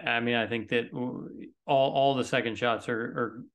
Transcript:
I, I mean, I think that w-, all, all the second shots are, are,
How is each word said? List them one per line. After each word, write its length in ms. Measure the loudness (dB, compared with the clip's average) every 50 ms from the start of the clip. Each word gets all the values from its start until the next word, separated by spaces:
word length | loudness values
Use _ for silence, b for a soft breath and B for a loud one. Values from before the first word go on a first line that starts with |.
| 0
I, 60 | 0
I 80 | 0 0
mean, 160 | 2 2 2
I 120 | 2 0 0
think 220 | -2 -4 -2 0
that 220 | 0 0 0 -2
w-, 580 | -4 -6 -6 -6 -6 -8 -10 -12 -12 -14 -16 -16 -18 _ _
all, 260 | 2 4 4 4 4
all 240 | 4 4 4 4 4
the 80 | 2 0
second 320 | 0 0 0 0 0 -2 0
shots 320 | 0 0 0 0 -2 -2
are, 100 | -4 -2
are, 440 | -4 -4 -4 -4 -4 -4 -4 -8 -16 -18 _